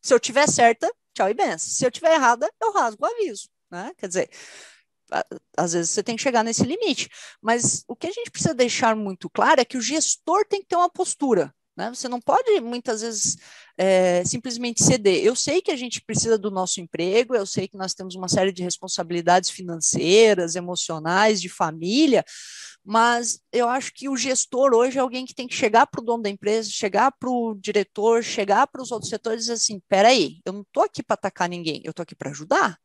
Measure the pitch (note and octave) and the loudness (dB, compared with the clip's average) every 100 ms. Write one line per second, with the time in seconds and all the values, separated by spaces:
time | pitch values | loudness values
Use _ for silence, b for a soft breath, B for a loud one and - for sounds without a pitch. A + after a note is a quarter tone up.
0 | - A#3+ - B3 D4 - A#3 A3+ E4 - | 4 2 2 0 2 4 4 4 -2 -4
1 | _ - G3 A#3+ F4+ E3 - - B3+ - | _ -2 -2 0 -2 -2 -6 -2 -2 0
2 | D#4+ D#4+ B3+ A#3 C#4+ _ A4+ G4+ B3 G#3+ | 4 4 4 2 -2 _ -2 0 -2 -2
3 | D4 A#4 G4 B3 - _ _ F3 G#3+ F#4 | -6 -2 -6 -6 -16 _ _ -12 -12 -12
4 | F#3+ F3+ - B B B B B B _ | -6 -4 -4 B B B B B B _
5 | _ - - - _ - E3+ F3 E3+ - | _ -6 -6 -10 _ -4 -2 -2 -2 -4
6 | G3 A3+ C#4+ A#3+ A3 A3+ A3 F4+ A4 C4+ | -4 -4 0 0 0 0 0 0 -2 -2
7 | - B B B G#3+ A#3+ A3+ - - A#3+ | -6 B B B -2 0 0 -4 -8 -8
8 | E4 G#4+ A#4+ - - C4 B3 - A#3 A3 | -8 -8 -10 -4 -4 2 0 2 0 0
9 | G3+ F#3 E3+ - A3 D4+ A#3 C4 A3 D#4 | -4 -8 -8 0 4 4 2 -2 -4 -2
10 | - - - F4+ G#4 G4+ F#4+ F4 F4 - | -2 -4 0 0 0 -4 -2 0 0 0
11 | F#4 - C#4 G#3 C#3 _ _ - G3 B3 | -6 -2 0 2 0 _ _ -10 -10 -8
12 | C4 B3 - G4 B4+ G4+ A#3 A#3+ A#3+ A3 | -8 -6 0 0 2 0 0 -8 -6 -6
13 | A3+ A3 - - B B B - F#3+ F#3 | -4 -4 -4 -6 B B B -2 2 4
14 | F#3 F3 F3+ A#3+ B3+ A#3+ A#3+ A#3 - B3 | 4 2 -2 -6 -8 -6 -6 0 2 4
15 | G3+ F3+ G#3 B3 - D#4+ G4 D4 B3 - | 4 4 2 0 0 0 0 -4 -6 -10
16 | _ A3 A3+ A3 G3+ F#3+ F#3 - E3+ - | _ -4 0 0 0 -4 -4 -4 -8 -6
17 | E3+ G#3 A#3+ B3 G3 - F#3+ G3 F#3+ - | 0 0 2 -2 -2 -4 -6 -8 -8 -8
18 | F#3+ F3+ F#3 G3+ F#3+ F3+ F3+ - F#3 - | -10 -10 -4 0 0 -2 -6 -6 -8 -8
19 | E3+ F3 E3+ F3+ F3+ - F3+ E3+ D#3 C#3+ | -4 -2 4 2 2 -8 -10 -4 -2 0
20 | D3 G3+ A3+ G3 E3+ E3+ F3 F3 - D#3+ | 4 6 6 4 0 -4 -8 -8 -6 -4
21 | D#3 F3+ G#3+ G#3+ F3 - E3+ D#3+ E3+ A#3+ | 0 4 4 2 -4 -4 -4 -2 -2 2
22 | D#4 A3 - B B B B B - A3 | 4 4 0 B B B B B -2 2
23 | A#3 A#3+ A#3 - _ A#3+ A#3+ B3+ - - | 2 2 -2 -8 _ -2 0 -2 -6 -12
24 | C4+ C4+ B3 B3+ - B3 C#4 A#3 B3 C4 | -6 -4 -2 -2 -2 2 4 4 2 0
25 | B3+ B3 C4 - B3 - A#3 A3 C#4+ - | -2 -4 -10 -12 -8 -2 4 6 4 0
26 | A3+ A#3 G#3 G3+ G#3 A3 G#3+ - G#3+ G3+ | -4 -2 -2 -4 -2 -2 -2 -4 -2 2
27 | B3+ - B3+ B3 A3+ G#3 - G#3 F#3+ - | 2 0 -4 -2 -2 -6 -4 -2 -2 -2
28 | G#3+ A3+ A3+ - G3+ G3+ C#4 - B3+ A3+ | 2 2 0 -4 0 2 2 -2 -10 -8
29 | - A3 - A3+ A3+ A#3 - G#3 _ G3 | -8 -8 -6 -6 -4 -2 -2 -4 _ 6
30 | G#3+ B3+ D#3 D#3+ - G3+ G3+ - G4+ - | 8 6 4 -2 -10 -10 -6 0 0 -2
31 | - G#3 G3 - F3 F3 E3 C#3+ - - | -4 -4 -4 -2 -4 -2 -6 -6 -10 -12
32 | E3+ - - C#3+ D#3 D4 D4 E3+ | -12 -10 -12 -12 -2 0 0 -2